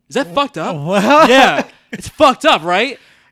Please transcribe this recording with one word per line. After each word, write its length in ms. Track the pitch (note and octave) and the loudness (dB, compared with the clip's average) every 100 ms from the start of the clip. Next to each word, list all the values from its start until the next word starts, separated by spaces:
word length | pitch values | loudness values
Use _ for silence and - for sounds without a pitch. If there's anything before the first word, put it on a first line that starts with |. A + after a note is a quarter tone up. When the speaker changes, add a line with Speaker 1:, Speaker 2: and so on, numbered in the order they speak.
| _ | _
Speaker 1:
Is 60 | |
that 220 | A3+ C#4 F3 | -8 -6 -4
fucked 240 | C#4+ D#3+ | -6 -6
up? 160 | F#3 D#3 | -8 -6
Speaker 2:
What? 280 | D3+ G3 G#3+ D4 C#4+ | -4 0 2 4 6
Speaker 1:
Yeah. 380 | C4 A3+ - - _ _ | 6 4 0 -6 _ _
It's 160 | A3 - | -16 -12
fucked 360 | - C#4+ B3 D4+ | -2 -2 0 0
up, 160 | G#3+ | 0
right? 380 | D#3+ G3 C4 - _ _ _ | 0 -2 -2 -8 _ _ _